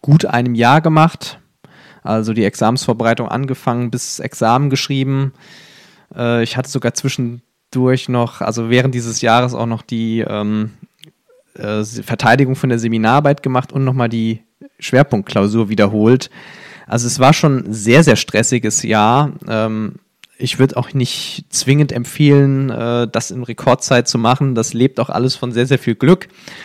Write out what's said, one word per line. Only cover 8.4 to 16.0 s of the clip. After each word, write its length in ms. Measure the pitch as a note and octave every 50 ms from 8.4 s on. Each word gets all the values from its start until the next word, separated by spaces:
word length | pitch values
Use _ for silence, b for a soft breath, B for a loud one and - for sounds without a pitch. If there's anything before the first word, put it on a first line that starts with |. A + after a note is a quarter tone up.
also 300 | - - A2 A#2 A2+ A2+
während 240 | A#2+ B2+ B2+ C3+ B2
dieses 260 | B2 A#2 A#2 G#2+ -
Jahres 320 | A#2+ A#2 A2+ A#2+ B2 B2 B2+
auch 120 | - A2+
noch 160 | A#2 A#2 A2+ -
die, 380 | - A#2+ A2+ A2+ A2+ A2 A2+
ähm, 500 | G#2+ - G#2 G#2 G#2 G#2 G#2+ G#2+ G#2+ G#2+ - - - - _ _ - - _ _ _ _ _ _ _ _ -
äh, 280 | - - G#2 G#2+ G#2+ G#2+
Se-, 200 | A2 A#2 A2+ G2+
Verteidigung 520 | - A#2 - - A2 A#2+ C3 C#3 B2+ C3+
von 140 | - - C3
der 100 | A#2+ A#2
Seminararbeit 640 | A2+ A#2 A2+ A2+ A2 A2+ B2 C#3+ D3+ C#3+ C#3+ - -
gemacht 300 | C3 B2+ B2+ B2+ - -
und 120 | C#3 C3+
nochmal 240 | C3 B2+ C3 A#2+ A#2
die 340 | A#2 A2+ A2+ A2+ A2 A2 - _ _ _ - - _ _
Schwerpunktklausur 880 | - - - B2+ D3 - B2+ G#2 G2 - - G#2+ G2 G#2 G#2+ A2+ A2+ G2
wiederholt. 640 | G#2+ G2+ G#2 G2+ G#2+ G#2+